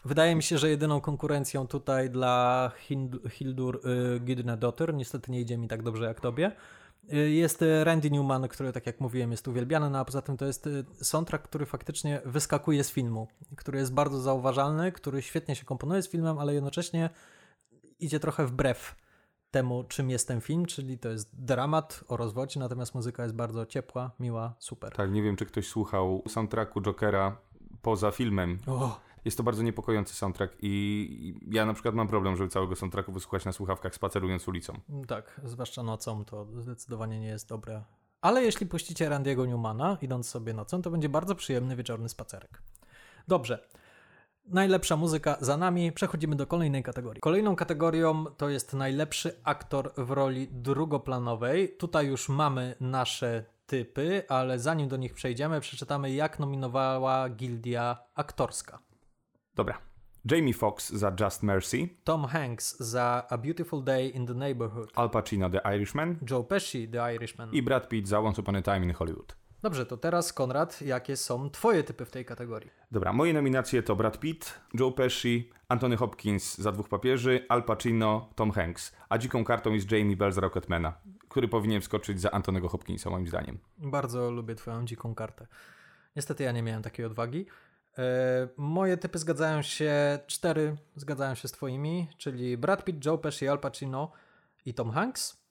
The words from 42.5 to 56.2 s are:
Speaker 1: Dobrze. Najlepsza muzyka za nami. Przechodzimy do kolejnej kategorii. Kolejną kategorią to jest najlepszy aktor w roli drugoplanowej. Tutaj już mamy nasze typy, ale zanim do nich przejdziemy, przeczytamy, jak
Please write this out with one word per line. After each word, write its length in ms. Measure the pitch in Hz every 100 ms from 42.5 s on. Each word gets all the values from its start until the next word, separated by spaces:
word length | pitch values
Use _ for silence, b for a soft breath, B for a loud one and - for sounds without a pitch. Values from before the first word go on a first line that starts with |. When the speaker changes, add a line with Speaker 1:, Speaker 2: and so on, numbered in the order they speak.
| - - - B B B B -
Speaker 1:
Dobrze. 400 | 180 117 113 _ b b b b b b b
Najlepsza 520 | 220 185 196 190 - 156
muzyka 400 | 170 156 151 143
za 160 | 135 147
nami. 360 | 185 175 170
Przechodzimy 440 | 160 196 160 160 143
do 100 | 139
kolejnej 360 | 170 160 135
kategorii. 380 | 127 123 123 -
Kolejną 360 | 156 185 214 175
kategorią 680 | 175 151 165 165 160 156 156 -
to 120 | 143
jest 240 | 139 -
najlepszy 680 | 135 135 139 151 - 170 -
aktor 480 | - 143 - 139 135 -
w 140 | 123
roli 380 | 135 135 131 131
drugoplanowej. 1300 | 127 120 139 156 143 135 127 120 117 123 165 190 -
Tutaj 300 | 170 160 143
już 220 | 131 -
mamy 460 | 139 151 131 127 120
nasze 640 | 127 131 123 - 123 117 107 _ -
typy, 560 | 131 117 - 156 196 -
ale 300 | 131 127 127
zanim 300 | 131 160 139
do 80 | 131
nich 180 | 127
przejdziemy, 460 | - 131 120 151 156
przeczytamy, 520 | - 131 127 143 135
jak 260 | 135